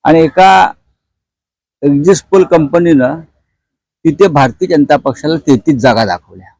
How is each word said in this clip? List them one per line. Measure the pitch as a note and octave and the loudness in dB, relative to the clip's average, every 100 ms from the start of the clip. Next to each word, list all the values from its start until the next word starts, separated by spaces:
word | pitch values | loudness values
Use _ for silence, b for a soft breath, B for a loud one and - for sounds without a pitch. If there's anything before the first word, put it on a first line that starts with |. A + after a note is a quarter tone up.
आणि | - E3 | 0 0
एका | D#3+ F#3 F#3+ F#3+ - - _ _ _ _ _ _ _ _ _ _ | 0 2 2 4 0 -6 _ _ _ _ _ _ _ _ _ _
एक्झिट | C#3+ C#3+ D#3+ F#3 _ | -4 0 0 -2 _
पोल | F#3+ | -2
कंपनीनं | F3+ E3+ C#3+ E3+ E3+ C#3+ B2+ D#3+ D#3+ _ _ _ _ _ _ _ | 0 0 0 -2 0 0 0 -6 -16 _ _ _ _ _ _ _
तिथे | D#3+ D3 G3 | -6 0 0
भारतीय | C#3+ C3 - F#3 D#3+ | 2 -2 -2 -2 0
जनता | C#3+ C#3+ | 0 0
पक्षाला | C#3+ A#2+ D3+ D#3+ | -2 -6 -6 -6
तेहतीस | D#3 B2+ - | -2 -2 0
जागा | C3 B2+ A2+ | 0 0 0
दाखवल्या. | G2+ F2 _ F#2 F#2+ | -4 -6 _ -20 -20